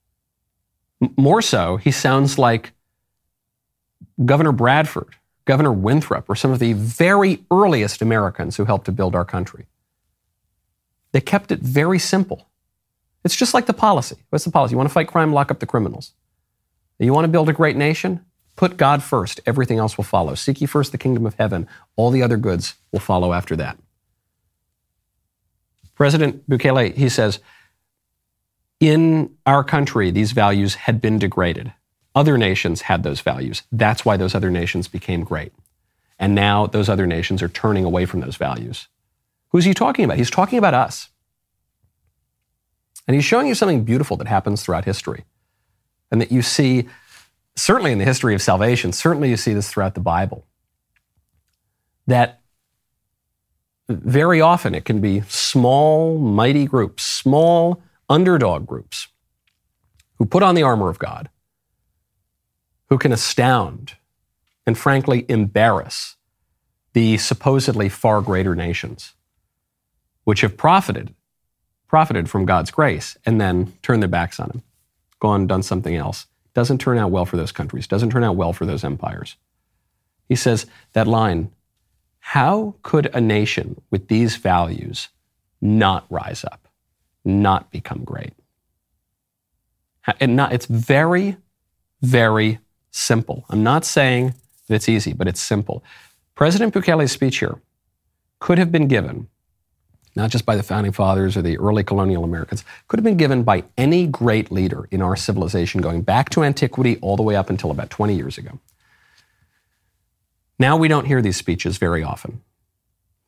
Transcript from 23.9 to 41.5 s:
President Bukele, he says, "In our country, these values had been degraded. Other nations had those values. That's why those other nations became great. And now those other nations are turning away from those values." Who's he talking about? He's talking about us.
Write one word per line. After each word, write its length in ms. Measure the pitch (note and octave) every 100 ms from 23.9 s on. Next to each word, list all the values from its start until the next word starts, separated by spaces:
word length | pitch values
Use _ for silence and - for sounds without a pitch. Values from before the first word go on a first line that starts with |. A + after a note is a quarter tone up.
| _ _ _ _ _ _ _ _ _ _ _ _ _ _ _ _ _ _ _ _
President 560 | - C#3+ D#3 D3 - -
Bukele, 420 | C3 C#3 C3 G#2+
he 160 | C3 C3
says, 300 | A#2+ G#2+ - _ _ _ _ _ _ _ _ _ _ _ _ _ -
"In 500 | D#3 D#3 E3 D#3+ - _ -
our 160 | C#3
country, 480 | C#3 D3+ C#3+ A#2+ F#2
these 220 | G2 G#2+
values 420 | B2 G2+ G2+ G2+
had 260 | - - A2
been 200 | A2 G#2+
degraded. 520 | G2 - F2 E2 A#2+ - _ _ _ C#3
Other 200 | D3 C3
nations 460 | G2+ F#2 E2+ E2+
had 220 | - F2
those 160 | D2+ C#2
values. 420 | - B1+ C2 - -
That's 340 | A2+ G#2+ A2+
why 120 | A2+ G2
those 180 | F#2
other 160 | G2 F#2
nations 380 | F2+ E2+ F2 F2
became 340 | - - F2
great. 300 | D#2+ D#2 D2 - _ _ _ _ _ -
And 160 | G2
now 320 | G2+ G2+ G#2 G#2
those 220 | G#2+ G2+
other 180 | F#2+ F#2
nations 360 | E2 F2 F#2+
are 60 | E2+
turning 360 | - A2 G2+
away 220 | F2+ F2+ F2+
from 120 | -
those 180 | B1 -
values." 520 | C#2 A#1 A#1 - - _ _ _ _ _ _
Who's 160 | F3 F3+
he 60 |
talking 320 | F#3 C4 C4
about? 120 | D3 B2
He's 120 | A#2+
talking 280 | - G3+ B3
about 160 | G3
us. 360 | B2+ B2 - - _ _ _ _